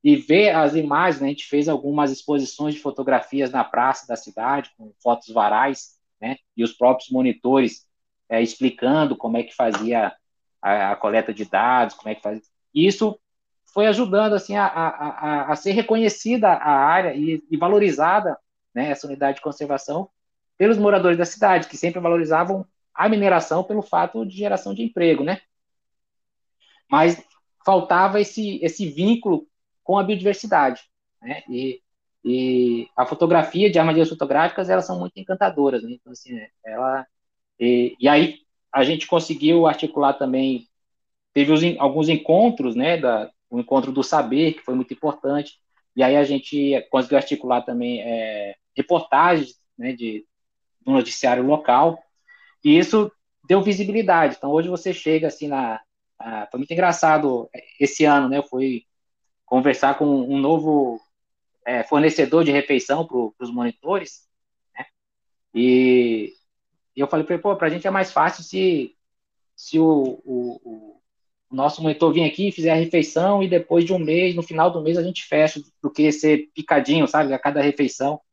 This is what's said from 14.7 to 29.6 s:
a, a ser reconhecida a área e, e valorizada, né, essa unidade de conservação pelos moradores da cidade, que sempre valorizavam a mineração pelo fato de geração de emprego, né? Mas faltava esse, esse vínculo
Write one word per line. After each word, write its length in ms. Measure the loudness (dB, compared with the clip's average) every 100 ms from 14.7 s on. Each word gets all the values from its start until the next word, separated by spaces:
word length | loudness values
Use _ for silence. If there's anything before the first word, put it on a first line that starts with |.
| -2 -4
a, 640 | -4 -10 -8 -4 -4 -2
a 20 | -4
ser 160 | -2
reconhecida 800 | -2 0 0 0 -2 -4 0 2
a 220 | 2 2
área 440 | 2 4 2 0 -4
e, 260 | -4 -4 _
e 60 | -2
valorizada, 840 | 2 2 2 2 2 2 0 -6 _ _ _ -6
né, 140 | -6
essa 180 | -6 -10
unidade 300 | -4 -4 -2
de 40 |
conservação 680 | -8 -8 -6 -6 -6 -8 -8 _ _ _ _ _
pelos 200 | 2 4
moradores 400 | 4 4 4 2
da 80 | -2
cidade, 440 | 0 2 2 0
que 80 | -6
sempre 240 | -6 -2
valorizavam 640 | 0 0 2 0 0 -4 -6 _ _
a 140 | -2 0
mineração 560 | 2 2 2 2 -4
pelo 180 | -2 -6
fato 440 | -2 -2 -2 -4 -10
de 100 | -6
geração 380 | -4 -4 -6
de 100 | -8
emprego, 400 | -6 0 2 2
né? 160 | -2 -6 _ _ _ _ _ _ _ _ _ _ _ _ _ _ _
Mas 320 | 2 2 0 _ _ _ _ 2
faltava 540 | 2 2 2 2 2
esse, 400 | -2 -4 -8 -4
esse 240 | -4 -4 -8
vínculo 640 | -2 0 2 0 -2 -4 _